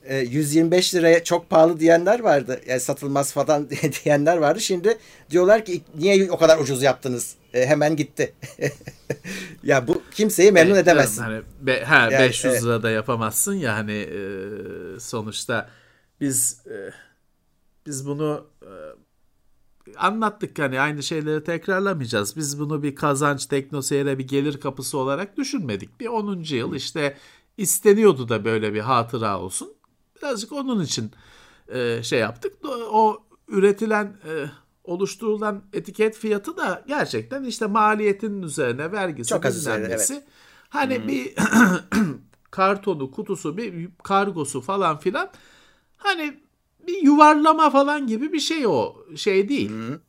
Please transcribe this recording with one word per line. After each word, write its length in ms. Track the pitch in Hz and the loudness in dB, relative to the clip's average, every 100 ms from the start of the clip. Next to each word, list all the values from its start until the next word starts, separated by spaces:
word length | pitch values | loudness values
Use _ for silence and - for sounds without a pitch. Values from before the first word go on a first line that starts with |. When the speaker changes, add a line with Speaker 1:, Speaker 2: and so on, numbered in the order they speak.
Speaker 1:
E, 140 | - 135 | -4 -4
yüz 380 | 120 139 147 151 | -2 -2 2 2
yirmi 160 | 165 | 4
beş 240 | 180 180 185 | 2 2 2
liraya 280 | 165 165 | 6 6
çok 260 | 170 170 - | 4 -2 4
pahalı 300 | 170 165 165 | 6 6 6
diyenler 400 | 160 165 180 240 | 4 6 4 2
vardı. 420 | 214 147 123 131 - | 4 2 0 -8 -4
Yani 120 | 127 | -4
satılmaz 540 | - 139 143 139 139 | -2 -6 -2 -2 -2
falan 360 | 147 139 147 147 | -2 0 0 0
<laughs> 360 | 135 156 - 151 | -4 -4 -2 2
diyenler 320 | 147 147 175 | 2 4 4
vardı. 240 | 147 190 | 2 2
Şimdi 360 | - 185 185 226 - - - | -2 0 0 -2 -6 -20 -2
diyorlar 360 | 160 185 220 220 | 2 6 4 4
ki, 160 | 175 - 156 | -8 -8 -2
"Niye 340 | 180 196 190 | 4 4 4
o 60 | 160 | 4
kadar 200 | 160 160 | 6 6
ucuz 240 | 135 135 | 4 2
yaptınız?" 520 | 139 127 135 120 - - _ | 2 2 -4 -6 -8 -14 _
E, 120 | 123 127 | -2 2
hemen 300 | 151 147 156 | 2 2 0
gitti. 380 | 147 - 131 _ - - | -4 -4 -6 _ -20 -6
<laughs> 140 | 143 - - - _ 139 175 190 175 160 | -6 -6 -20 -20 _ -10 -10 -12 -14 -10
Ya 240 | - 139 123 | 0 0 2
bu 140 | 180 - | -4 -4
kimseyi 400 | - 214 202 196 | -2 0 6 8
memnun 220 | 185 165 196 | 8 6 6
Speaker 2:
Evet, 80 | |
Speaker 1:
edemezsin. 340 | 170 156 131 107 | 6 4 4 0
Speaker 2:
canım, 100 | 117 110 104 - | -6 -8 -12 -8
hani 80 | 135 | -2
be-, 160 | 127 | -2
ha, 120 | 127 151 113 | 4 6 6
Speaker 1:
Yani, 160 | 135 127 | 4 4
Speaker 2:
beş 140 | - 127 | 2 0
yüz 80 | |
Speaker 1:
evet. 100 | 120 | 0
Speaker 2:
lirada 260 | 117 113 113 | 0 0 0
yapamazsın 640 | 110 110 120 110 110 - | -2 -2 -2 -2 -2 -4
ya 220 | 196 135 107 | -2 -2 -4
hani, 160 | 107 | -4
e, 280 | 104 80 90 98 98 98 104 98 87 87 95 | -6 -6 -8 -8 -10 -10 -12 -12 -12 -14 -14
sonuçta 720 | - 117 107 - - 117 - _ _ _ _ _ | -10 -8 -8 -10 -6 -6 -6 _ _ _ _ _
biz, 400 | 139 127 - - - | -4 -2 -2 -6 -16
e, 240 | 107 95 - - _ _ _ _ _ _ _ - | -14 -14 -18 -20 _ _ _ _ _ _ _ -12
biz 220 | 135 139 | -10 -8
bunu, 400 | 143 151 147 - _ | -6 -4 -6 -10 _
e, 80 | - 92 76 55 _ _ _ _ _ _ _ _ - 104 | -20 -18 -18 -20 _ _ _ _ _ _ _ _ -20 -4
anlattık 640 | 185 220 220 214 165 - | -4 -2 -4 -4 -10 -4
hani 200 | 139 131 | -4 0
aynı 240 | 147 151 | -2 -2
şeyleri 400 | 135 160 151 151 | -6 -6 -2 -4
tekrarlamayacağız. 920 | 151 165 165 185 196 175 117 113 101 156 | -4 -6 -4 -2 -2 -4 -2 -2 -2 -6
Biz 220 | 147 143 | -8 -6
bunu 240 | 147 156 | -6 -4
bir 120 | 147 143 | -6 -4
kazanç, 500 | 151 139 147 139 - | -2 0 0 -2 -4
teknoseyre 720 | 139 139 147 131 143 139 135 | -4 -4 -8 -2 -2 0 -4
bir 100 | 127 | -2
gelir 320 | 139 143 143 | -2 -2 -4
kapısı 380 | 143 131 127 147 | -8 -8 -8 -4
olarak 400 | 131 139 202 - | -2 -4 -6 -8
düşünmedik. 640 | 277 277 143 202 202 _ | -6 -4 -4 -6 -8 _
Bir 80 | 233 | -6
onuncu 480 | 233 208 190 156 135 | -6 -4 -8 -6 -4
yıl 160 | 143 | -4
Speaker 1:
Hı. 40 | 156 | -6
Speaker 2:
işte 420 | - 160 143 - - _ _ - | -8 -4 -4 -6 -20 _ _ -6
isteniyordu 720 | 170 - 214 202 214 135 117 | -2 2 4 8 6 4 0
da 160 | 113 107 | -2 0
böyle 280 | 113 107 | 0 0
bir 60 | 107 | -2
hatıra 600 | 110 127 117 123 110 95 | 0 0 0 -2 -2 -2
olsun. 340 | 92 - 370 _ _ _ _ _ | -6 -10 -12 _ _ _ _ _
Birazcık 340 | 294 233 226 | -8 -8 -8
onun 320 | 294 262 233 | -8 -4 -2
için, 280 | 147 - 110 _ _ - - _ _ | -2 -4 -8 _ _ -20 -20 _ _
e, 300 | 123 120 117 | -6 -4 -4
şey 160 | 117 135 | -2 0
yaptık. 340 | 107 117 392 - 302 | -2 -4 -10 -10 -10
O, 40 | 247 220 | -10 -2
o 320 | 214 214 208 _ _ - | 2 2 0 _ _ -4
üretilen, 580 | 202 196 202 220 214 202 | 2 2 2 0 -2 -4
e, 260 | 196 160 156 143 - _ _ | -10 -10 -8 -8 -12 _ _
oluşturulan 800 | - 175 190 - 226 214 214 202 - | -10 -6 -6 -4 -4 -2 -4 -6 -10
etiket 440 | 185 170 196 214 220 | -10 -10 -2 -2 0
fiyatı 400 | 220 208 202 370 | -4 -4 -4 -6
da 260 | 269 175 - | -4 -6 -6
gerçekten 560 | 285 - 117 110 269 | -4 -2 -4 -6 -10
işte 220 | 262 220 220 | -8 -6 -2
maliyetinin 760 | 214 214 214 214 202 220 202 | 2 2 2 0 -2 -4 -6
üzerine 500 | 175 139 127 123 160 | -8 -2 -2 -2 -6
vergisi, 380 | 208 190 135 113 | -4 -4 -4 -4
Speaker 1:
Çok 160 | 202 - | -2 -2
az 120 | 175 | -2
üzerine, 260 | 143 110 | -4 -4
Speaker 2:
bilmem 140 | 226 113 | -4 -2
nesi. 160 | 104 | -2
Speaker 1:
evet. 100 | 285 _ _ _ _ _ | -4 _ _ _ _ _
Speaker 2:
Hani 340 | 285 269 254 | -4 -2 -2
Speaker 1:
Hı. 40 | 214 | -4
Speaker 2:
bir 260 | 277 254 - 220 220 220 180 - | -4 -6 -2 2 6 6 2 -2
<clears throat> 600 | 202 190 135 _ _ _ | -2 0 -4 _ _ _
kartonu, 600 | - 190 202 202 165 135 | -2 0 0 -2 -4 -6
kutusu, 460 | 170 208 190 156 170 | -8 -8 -6 -6 -8
bir 320 | 233 175 175 _ | -10 -10 -14 _
kargosu 580 | - 196 202 170 143 131 | -2 0 0 -4 -6 -6
falan 380 | - 196 180 151 | -6 -2 0 0
filan. 300 | 185 262 381 - _ _ _ _ _ _ | -4 -4 -8 -12 _ _ _ _ _ _
Hani 420 | 403 359 302 - _ _ _ _ 349 | -4 -2 -4 -10 _ _ _ _ -8
bir 140 | 392 | 2
yuvarlama 680 | 285 294 302 302 311 311 311 | 4 8 8 8 4 4 4
falan 380 | 269 277 294 262 | 4 2 -2 -4
gibi 260 | 220 302 | -4 -4
bir 60 | 320 | -4
şey 280 | - 330 240 | -4 -2 0
o. 280 | 139 98 - - 151 | 0 -2 -8 -20 -6
Şey 340 | - 190 196 | 0 0 0
değil. 220 | 277 104 | -2 -4
Speaker 1:
Hı. 280 | 110 113 151 | -6 -10 -10